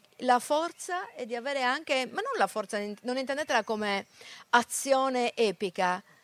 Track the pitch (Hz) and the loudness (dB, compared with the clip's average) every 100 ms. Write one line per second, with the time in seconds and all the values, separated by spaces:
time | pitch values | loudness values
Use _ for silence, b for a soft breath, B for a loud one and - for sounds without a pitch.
0 | _ - 247 247 - 302 339 - - 359 | _ -4 4 4 4 0 0 -6 -6 -6
1 | 392 - 226 240 254 277 247 285 311 269 | -6 -10 -8 -6 -4 0 0 0 0 0
2 | 254 311 508 453 196 214 202 208 208 202 | 0 -4 -2 0 0 0 -4 -4 -6 -6
3 | 240 254 262 277 302 240 214 214 208 196 | -6 -4 -4 -4 0 0 0 -2 -2 -2
4 | - B B B B 240 - - 269 262 | -4 B B B B 4 4 -2 2 4
5 | 269 247 240 - 220 180 190 - 180 185 | 4 2 0 2 2 2 -4 0 0 0
6 | - b | -6 b